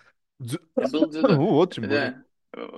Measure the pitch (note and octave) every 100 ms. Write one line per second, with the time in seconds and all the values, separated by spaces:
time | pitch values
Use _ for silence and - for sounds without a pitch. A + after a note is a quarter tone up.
0 | _ _ _ - A#2+ C#3 _ - B3 D#3
1 | D#3+ D3+ E3 D#3 F3+ D3+ F#3 - B2 C#3+
2 | C3 B2+ _ _ _ - -